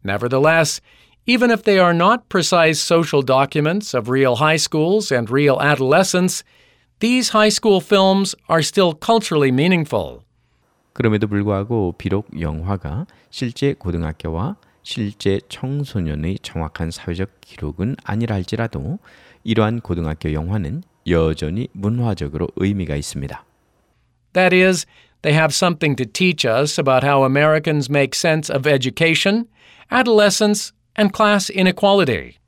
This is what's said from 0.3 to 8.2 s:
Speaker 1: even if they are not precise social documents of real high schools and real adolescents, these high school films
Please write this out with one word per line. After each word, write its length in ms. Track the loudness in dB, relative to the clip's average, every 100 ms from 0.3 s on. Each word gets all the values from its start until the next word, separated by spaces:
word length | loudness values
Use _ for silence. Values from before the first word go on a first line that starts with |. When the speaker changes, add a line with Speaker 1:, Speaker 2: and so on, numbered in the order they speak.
| 0 2 2 0 -4 _ _ _ _ -2
Speaker 1:
even 260 | 2 2
if 120 | 2
they 160 | 2 4
are 160 | 4 4
not 320 | 2 2 _
precise 540 | -2 0 2 2 2
social 420 | 2 2 2 0
documents 720 | 2 2 2 0 0 -2 -4 -6
of 140 | -2
real 280 | 2 2 2
high 200 | 2 0
schools 560 | 0 0 0 0 0
and 180 | -2 0
real 260 | 2 4 2
adolescents, 800 | 2 0 2 2 2 0 0 -4 -12 _ _ _ _ _
these 320 | 0 0 0
high 200 | 2 2
school 280 | 2 2 2
films 560 | 4 4 4 2